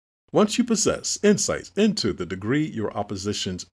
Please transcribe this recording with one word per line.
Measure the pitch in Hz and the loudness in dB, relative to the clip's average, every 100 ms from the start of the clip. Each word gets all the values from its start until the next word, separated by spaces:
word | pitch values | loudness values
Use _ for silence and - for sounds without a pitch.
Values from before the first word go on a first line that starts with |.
| _ _ _ | _ _ _
Once | 151 208 - | 2 4 2
you | |
possess | 247 226 - 82 - - | 0 2 2 0 -4 2
insights | 208 190 - 73 - - | 4 4 2 -2 -4 0
into | 214 180 107 | 2 2 -2
the | - 87 | -2 -6
degree | 95 104 143 156 | -6 -2 0 0
your | 113 104 110 | -4 -4 -4
opposition's | 101 101 101 101 - 92 - | -6 -4 -4 -4 -4 -6 -10